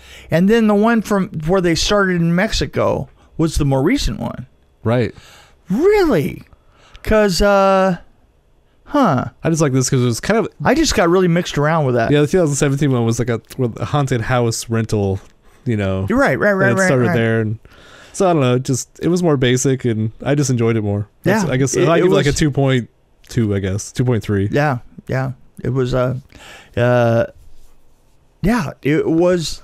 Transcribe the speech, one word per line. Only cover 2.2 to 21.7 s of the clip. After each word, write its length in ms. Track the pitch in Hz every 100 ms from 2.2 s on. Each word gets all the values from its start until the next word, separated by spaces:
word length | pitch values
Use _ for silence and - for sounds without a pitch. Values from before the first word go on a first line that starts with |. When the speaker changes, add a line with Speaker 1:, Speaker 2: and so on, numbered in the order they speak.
Speaker 1:
in 140 | 165
Mexico 760 | 175 208 - 147 123 101 151 143 _ _ -
was 200 | 160 -
the 80 |
more 180 | 143 135
recent 380 | 156 285 - -
one. 260 | - - 127 _ _ _
Speaker 2:
Right. 300 | 110 127 110 - - - - _ -
Speaker 1:
Really? 760 | 214 381 415 330 180 - - - - _ _ - -
'Cause, 380 | - 214 208 185
uh, 560 | 202 196 196 190 190 175 - _ _ _ _ _ _ _
huh. 400 | - 294 220 127 - -
Speaker 2:
I 80 | 156
just 120 | 160
like 100 | 151
this 160 | 131 131
'cause 140 | 131
it 40 | 123
was 140 | 113
kind 180 | - 220
of 100 | 170 -
Speaker 1:
I 100 | 165
just 200 | 262 294
got 140 | - 170
really 200 | 185 180
mixed 280 | 170 175 147
around 300 | 147 165 135
with 80 |
that. 160 | 120 113
Speaker 2:
Yeah, 100 | 147
the 60 | 147
two 120 | 190
thousand 180 | 156 143
seventeen 360 | 147 139 147
one 120 | 123 113
was 120 | 117
like 120 | 117
a, 100 | 113 - -
with 220 | 120 104
a 60 | 110
haunted 340 | 147 135 123
house 480 | 110 127 117 - -
rental, 500 | 113 113 107 98 95 - _ - _
you 120 | 127 107
know. 300 | 95 95 98
Speaker 1:
Right, 280 | 247 240 131
right, 140 | 208
right, 180 | 196 196
Speaker 2:
And 80 | 190
it 40 |
Speaker 1:
right, 40 | 185
Speaker 2:
started 200 | 131 117
Speaker 1:
right. 80 | 117
Speaker 2:
there. 240 | 113 113
And 180 | 110 110 - - - - -
so, 160 | - 190
I 40 |
don't 100 | 160
know, 160 | 127 127
just, 400 | 131 123 - -
it 80 | 160
was 140 | 180
more 140 | 175 139
basic, 480 | 127 127 139 127
and 260 | 123 110 110 -
I 120 | 127
just 160 | 147 131
enjoyed 260 | 120 113 113
it 60 |
more. 260 | 104 101 101 _
That's, 220 | 170 220
Speaker 1:
Yeah, 80 | 160
Speaker 2:
I 40 | 127
guess, 200 | 135